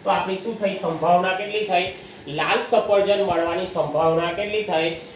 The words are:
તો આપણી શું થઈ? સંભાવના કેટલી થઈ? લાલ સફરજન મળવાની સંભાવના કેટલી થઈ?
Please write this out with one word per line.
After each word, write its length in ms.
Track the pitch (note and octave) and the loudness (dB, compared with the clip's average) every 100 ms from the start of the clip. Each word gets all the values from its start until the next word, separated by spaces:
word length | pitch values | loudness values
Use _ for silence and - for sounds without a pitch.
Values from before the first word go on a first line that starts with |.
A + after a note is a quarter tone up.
તો 60 | - | 0
આપણી 280 | G3 F#3 F#3+ | 0 0 -4
શું 220 | A#3 A3 | -4 -2
થઈ? 140 | G3+ | -2
સંભાવના 600 | F#3 F3 D#3+ D#3+ F3+ F#3 | -2 -4 -2 4 4 4
કેટલી 320 | F#3 G#3 G#3+ G3+ | -2 -2 -4 0
થઈ? 280 | F3+ F#3 - - - - | 0 0 -8 -16 -18 -10
લાલ 340 | D3 D#3+ G#3 | -4 0 0
સફરજન 640 | A#3+ A3 G#3 G3+ G3 G3 | 2 2 4 2 4 2
મળવાની 420 | G3 E3+ E3+ F3 F#3 | 2 0 0 -2 -4
સંભાવના 680 | E3+ D#3 D3 D#3+ E3 E3+ | -2 -2 2 2 2 0
કેટલી 300 | E3+ G3+ G#3+ | -2 -2 -2
થઈ? 320 | G3 D#3+ D#3+ E3 - | 0 0 0 -4 -12